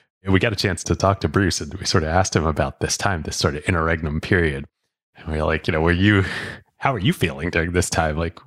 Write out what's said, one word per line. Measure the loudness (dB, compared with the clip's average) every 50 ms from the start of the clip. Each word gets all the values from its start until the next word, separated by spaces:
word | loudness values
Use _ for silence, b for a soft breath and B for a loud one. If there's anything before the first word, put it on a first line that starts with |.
| b b _ _ -2
we | 2 2 2
got | 2 2
a | 0
chance | 0 -2 -2 -2 -4 -2
to | -4 -2
talk | 2 2 2 2 0
to | -2 -2
Bruce, | 0 2 2 2 0 -2
and | -6 -10 -10
we | -8 -4
sort | -2 0 0 0
of | 2
asked | 2 2 2 2 0
him | 0 0
about | 2 0 0 -2 -2 -2 _
this | -4 -4 -2
time, | 0 0 0 0 0
this | -4 -6 -4
sort | -2 -2 -2 -2
of | -2 -2
interregnum | -2 0 0 0 0 0 -2 -2 -4 -4 -4
period. | 0 2 2 2 2 2 0 -4 -8 -12 _ _ _ _ _ _ _ _ _
And | -14 -10 -6
we | -4
were | -2 0
like, | 0 0 0 0
you | -2
know, | 0 2
"Were | 2 2 2
you, | 4 4 4 4 4 2 B B B B B B B B _ _ _
how | -2 -2
were | -2 0
you | 0 0 0
feeling | 0 -2 -4 -2 -4 -6 -2
during | 0 0 0 2
this | 2 0 0 2
time? | 0 0 0 0 0
Like, | -2 -4 -4 -6 -10 -18